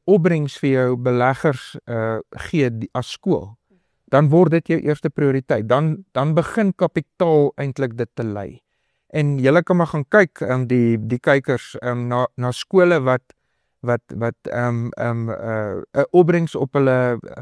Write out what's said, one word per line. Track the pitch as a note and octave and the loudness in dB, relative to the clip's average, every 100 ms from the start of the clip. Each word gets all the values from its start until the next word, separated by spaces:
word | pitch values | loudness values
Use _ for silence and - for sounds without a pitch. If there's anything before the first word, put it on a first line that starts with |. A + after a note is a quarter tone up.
opbrengs | - G3 E3+ E3 C#3+ - | 2 4 4 0 -2 -4
vir | C#3+ | 0
jou | C3 B2+ B2 | 2 2 0
beleggers, | B2+ B2 B2 C3 D#3+ C3 - C#3 - | 0 2 2 2 0 -2 -8 -18 -8
eh, | A#2 A2+ A2 - - - | -4 -4 -4 -8 -16 -6
gee | E3 C3 | 0 0
die, | A2+ - | -2 -6
as | B2+ B2+ | -6 -8
skool, | - - C#3+ G2 A2 _ _ _ _ - | -6 -2 -2 -4 -18 _ _ _ _ 0
dan | C3+ D3+ | 2 4
word | D#3+ F3 | 6 4
dit | E3 - | 2 0
jou | E3 | -2
eerste | - D3+ D#3+ | -2 -2 -4
prioriteit. | - D3 C3+ C3 B2 A2 | -2 0 0 -2 -2 2
Dan, | B2+ D#3 D#3+ - | 2 2 -4 -6
dan | B2+ C#3+ | -4 0
begin | D#3+ E3 - G3+ - | 0 0 0 -2 0
kapitaal | F3 - - - F3 D#3 C#3+ - | -2 -2 -6 -2 2 4 2 0
eintlik | C#3+ B2+ C3 A#2 | -6 -4 -4 -4
dit | A#2 | -8
te | - | -6
lei. | A2+ G2+ G2 - _ _ _ _ _ | -6 -6 -10 -14 _ _ _ _ _
En | D3+ D3 C#3 | -2 -2 2
julle | C3 D#3+ | 4 4
kan | E3+ F3+ | 4 2
maar | E3 | 2
gaan | D#3 C#3 | -2 2
kyk, | G#3+ F#3 - | 2 2 0
ehm, | A#2+ B2+ B2 | -2 -2 0
die, | B2 A#2 A2+ G#2+ | 2 2 0 -2
die | B2 | -2
kykers, | - C#3 C3+ B2+ - - | 2 2 2 -4 -6 -10
ehm, | B2 B2 A#2+ | -6 -6 -4
na, | B2 B2+ - | -2 -4 -4
na | B2 | -6
skole | B2+ - F#3+ F3 E3 | -6 0 4 4 4
wat, | B2+ B2+ _ _ _ _ _ _ | 2 0 _ _ _ _ _ _
wat, | A#2+ A#2+ - D#2+ | -4 -4 -4 -6
wat, | A#2 - | -6 -6
ehm, | - A#2 A#2+ A#2+ A#2+ | -8 -4 -2 -2 -4
ehm, | - A#2 A#2 A2+ | -4 -4 -4 -6
eh, | G#2+ A2+ A2 G#2 F#2+ - | -6 -6 -4 -4 -8 -6
'n | - C#3+ | -4 2
opbrengs | F3 E3+ F3 E3 - | 4 4 2 -2 -4
op | C3 | -4
hulle | C#3+ C3+ B2+ B2 A#2 - - | 0 2 2 0 -4 -8 -18